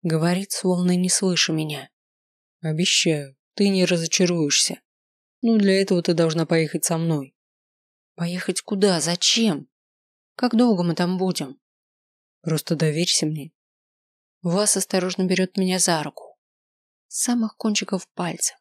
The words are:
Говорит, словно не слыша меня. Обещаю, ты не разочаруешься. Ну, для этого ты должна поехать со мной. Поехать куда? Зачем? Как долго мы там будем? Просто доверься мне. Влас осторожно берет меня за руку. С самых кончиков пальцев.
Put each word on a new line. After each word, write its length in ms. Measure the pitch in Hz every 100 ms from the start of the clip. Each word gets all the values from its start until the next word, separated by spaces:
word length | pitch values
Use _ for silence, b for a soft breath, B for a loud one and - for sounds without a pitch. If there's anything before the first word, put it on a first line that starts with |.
Говорит, 500 | 175 160 165 180 196
словно 440 | - 185 180 180 180
не 120 | 180
слыша 440 | - 190 170 -
меня. 380 | 160 156 147 135 _ _ _ _ _ _ _
Обещаю, 760 | 160 156 185 - 175 156 139 139 _
ты 140 | - 202
не 160 | 190
разочаруешься. 960 | 180 175 165 - 180 175 147 - - - _ _ _ _ _ _
Ну, 160 | 233 226
для 220 | 196 190
этого 220 | 196 180
ты 100 | 170
должна 320 | 165 165 160
поехать 400 | 160 165 160 165
со 140 | - 165
мной. 360 | 165 156 135 _ _ _ _ _ _ _ _
Поехать 460 | - 170 180 - 180
куда? 400 | - 202 202 175
Зачем? 680 | 151 175 - - 226 147 151 _ _ _ _ _ _
Как 220 | - 247 226
долго 260 | 247 196
мы 120 | 175
там 240 | 160 175 185
будем? 400 | 185 175 139 135 _ _ _ _ _ _ _ _
Просто 340 | 165 160 - 160
доверься 500 | 156 151 175 - 156
мне. 260 | 156 147 _ _ _ _ _ _ _ _ _
Влас 340 | 175 175 208 -
осторожно 480 | - 190 180 180
берет 320 | 185 185 185 -
меня 220 | 185 185
за 240 | 180 165
руку. 340 | 151 - - _ _ _ _ _ _ _ _
С 140 | -
самых 340 | - 240 220 -
кончиков 520 | 220 208 - 190 -
пальцев. 420 | - 175 170 - -